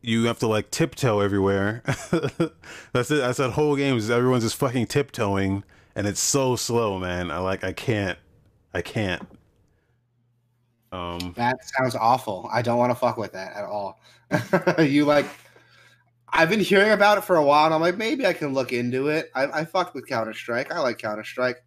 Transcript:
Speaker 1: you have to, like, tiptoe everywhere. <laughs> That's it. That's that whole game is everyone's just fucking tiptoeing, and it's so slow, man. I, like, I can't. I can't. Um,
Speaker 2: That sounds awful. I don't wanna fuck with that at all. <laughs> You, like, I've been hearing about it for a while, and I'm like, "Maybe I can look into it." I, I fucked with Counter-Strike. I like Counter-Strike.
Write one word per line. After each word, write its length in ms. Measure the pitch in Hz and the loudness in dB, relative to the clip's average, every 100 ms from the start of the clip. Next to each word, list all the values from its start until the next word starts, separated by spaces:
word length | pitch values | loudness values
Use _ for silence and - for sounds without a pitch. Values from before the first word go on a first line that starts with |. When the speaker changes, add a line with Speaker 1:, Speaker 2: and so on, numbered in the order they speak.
Speaker 1:
you 220 | 120 113 | 0 2
have 160 | 117 117 | 2 0
to, 80 | 117 | 0
like, 240 | 107 - | 0 -2
tiptoe 480 | - 165 - 127 104 | -2 -4 0 2 2
everywhere. 600 | 101 98 98 98 101 117 | 2 4 2 2 0 -2
<laughs> 260 | - 123 - 170 143 - 165 - - - - | -4 -6 -2 -2 -2 -2 -4 -4 -20 -20 -4
That's 180 | 127 120 | -4 0
it. 60 | 151 | 0
That's 200 | 123 123 | 0 0
that 140 | 127 | -2
whole 240 | 110 151 143 | 0 0 2
game 200 | 139 123 | 2 0
is 140 | 107 | 2
everyone's 320 | 120 127 127 | 2 4 2
just 140 | 113 - | 0 0
fucking 300 | 135 123 110 | -2 0 0
tiptoeing, 760 | 147 139 - 104 98 98 98 - - _ | -2 -2 -2 -2 0 0 -2 -6 -20 _
and 120 | - 101 | -4 -4
it's 120 | 95 | -2
so 360 | - 143 131 120 | 0 2 2 0
slow, 420 | - 117 110 95 | 0 0 0 -2
man. 320 | 92 90 90 | -4 -4 -4
I, 80 | 78 | -4
like, 240 | 92 95 | -4 -2
I 100 | 95 | -4
can't. 460 | - - 107 98 87 _ _ _ _ _ | -6 -2 -2 -2 -6 _ _ _ _ _
I 80 | 90 | -10
can't. 400 | - 113 101 87 - - _ _ _ _ _ _ _ _ _ _ _ _ _ _ _ | -6 -4 -2 -4 -8 -20 _ _ _ _ _ _ _ _ _ _ _ _ _ _ _
Um, 420 | 92 87 87 90 85 | -10 -8 -8 -10 -4
Speaker 2:
That 220 | 120 127 | -2 -2
sounds 300 | - 135 131 | -6 -2 -2
awful. 540 | 113 110 127 110 95 82 | 0 2 2 0 -8 -4
I 100 | 113 | -2
don't 160 | 120 120 | 0 2
wanna 160 | 123 | 2
fuck 220 | 120 120 113 | 2 0 -2
with 160 | 101 | -8
that 220 | 92 95 104 | -8 -12 -10
at 80 | |
all. 360 | 98 104 98 - _ _ _ | -8 -6 -8 -12 _ _ _
<laughs> 480 | - - 185 - 165 | -4 0 0 2 2
You, 200 | 151 143 | 4 4
like, 220 | 147 147 - - - - _ - - _ _ _ _ | 4 4 2 -10 -20 -20 _ -20 -20 _ _ _ _
I've 180 | - 165 | 2 2
been 100 | 214 | 2
hearing 320 | 180 196 214 | 4 4 6
about 260 | 202 202 208 | 6 6 4
it 60 | |
for 120 | - 175 | 4 4
a 80 | |
while, 220 | 143 147 156 | 6 6 4
and 80 | |
I'm 60 | 156 | 4
like, 160 | 170 185 | 0 0
"Maybe 300 | 220 269 196 | -2 0 0
I 60 | |
can 200 | 170 147 | 0 -2
look 180 | 135 127 | -2 -2
into 360 | 123 123 127 143 | -2 -2 -2 0
it." 220 | 151 156 | -2 -4
I, 260 | 131 143 156 | -4 -2 -2
I 40 | |
fucked 300 | 160 190 170 | -2 -2 -2
with 120 | 135 - | -8 -4
Counter-Strike. 640 | 123 110 110 - 120 131 | -4 -4 -8 -6 -4 -4
I 60 | 165 | -2
like 180 | 131 107 | -2 -2
Counter-Strike. 580 | 110 107 107 - 127 120 | -6 -6 -8 -2 -2 -4